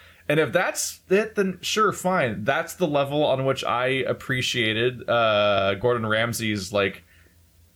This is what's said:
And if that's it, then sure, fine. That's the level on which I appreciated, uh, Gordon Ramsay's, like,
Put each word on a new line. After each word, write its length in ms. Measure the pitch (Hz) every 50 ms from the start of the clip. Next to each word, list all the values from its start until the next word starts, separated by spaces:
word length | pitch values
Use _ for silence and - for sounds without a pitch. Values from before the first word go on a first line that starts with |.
| - - - - - -
And 100 | 147 160
if 120 | 156 127 -
that's 460 | 175 196 277 - - - - - - _ -
it, 260 | 185 202 220 220 -
then 220 | 208 196 190 185 -
sure, 300 | - - - 214 220 190
fine. 520 | - - - 180 185 180 143 120 104 92 107
That's 320 | 135 135 160 165 - -
the 120 | - 180 156
level 360 | 143 143 139 131 143 151 151
on 200 | 107 135 131 135
which 180 | 135 131 131 -
I 220 | - 113 120 127 131
appreciated, 1200 | 135 131 - - 117 - - - 131 127 123 - - 123 113 110 110 110 120 127 127 123 - -
uh, 640 | 117 117 117 110 107 104 104 104 101 98 98 98 101
Gordon 300 | 95 104 120 123 117 110
Ramsay's, 680 | 107 107 110 117 117 110 - 113 107 104 101 90 87
like, 320 | 104 101 98 98 - - - _ _ _ _ _ _ _ _ _ _ _ _ _ _